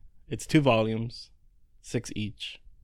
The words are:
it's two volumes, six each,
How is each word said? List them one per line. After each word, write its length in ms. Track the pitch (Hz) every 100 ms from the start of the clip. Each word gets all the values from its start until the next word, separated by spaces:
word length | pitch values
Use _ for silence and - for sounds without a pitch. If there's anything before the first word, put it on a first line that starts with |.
| - - -
it's 160 | 135 -
two 140 | 156
volumes, 680 | 139 113 110 110 117 - - - - _ - -
six 320 | - 127 -
each, 460 | 104 104 - - - - -